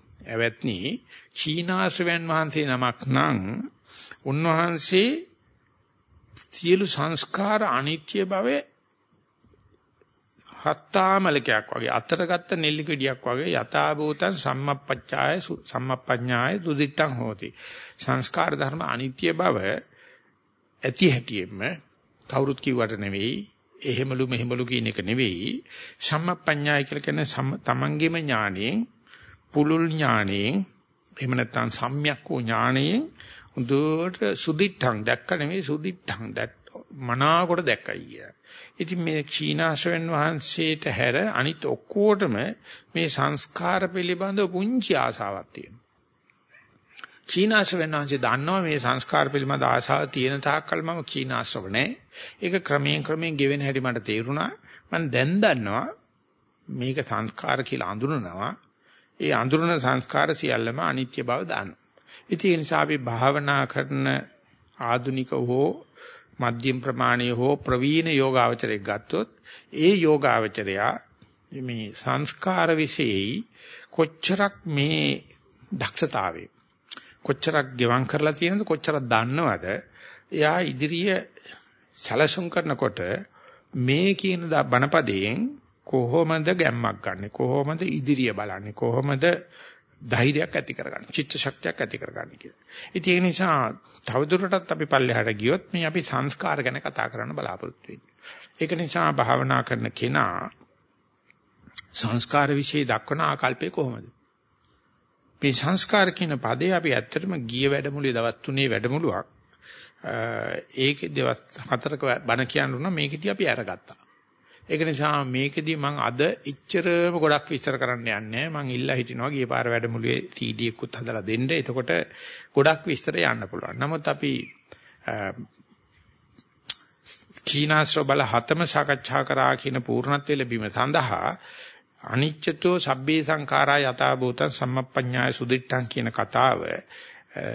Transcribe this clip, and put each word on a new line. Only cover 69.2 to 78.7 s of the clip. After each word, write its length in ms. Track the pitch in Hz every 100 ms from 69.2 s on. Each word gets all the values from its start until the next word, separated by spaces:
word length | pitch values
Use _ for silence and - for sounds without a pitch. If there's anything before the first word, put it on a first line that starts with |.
| 226 _ - - - 139
ඒ 180 | 170 202
යෝගාවචරයා 960 | 160 151 135 113 110 110 98 95 113 - - _ _ _ _ 143
මේ 260 | 127 117 104
සංස්කාර 760 | - 131 131 151 - 190 185 170
විශේෂයි 640 | 160 147 - 123 98 101 190 - - - - -
කොච්චරක් 640 | - 156 - - 190 202 - 170
මේ 360 | 143 147 156 143 139 - - _ - -
දක්ෂතාවය 720 | 127 120 - 147 113 95 82 - _ _ _ - - - -
කොච්චරක් 480 | - 139 160 156 131 127
ගෙවම් 280 | 120 123 127
කරලා 280 | 147 151
තියෙනවද 300 | 147 170 202
කොච්චරක් 360 | 208